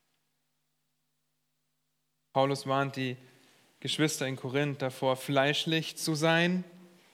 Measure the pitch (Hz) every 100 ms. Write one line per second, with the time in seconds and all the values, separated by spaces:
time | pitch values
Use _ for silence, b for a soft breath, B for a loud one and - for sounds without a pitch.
0 | _ _ _ _ _ _ _ _ _ _
1 | _ _ _ _ _ _ _ _ _ _
2 | _ _ _ 139 135 139 135 135 139 131
3 | 131 123 b b b b b _ 131 -
4 | 151 - 135 131 131 135 147 135 135 -
5 | 135 127 - 139 139 143 - 160 156 -
6 | - 156 165 165 175 180 175 - - b
7 | b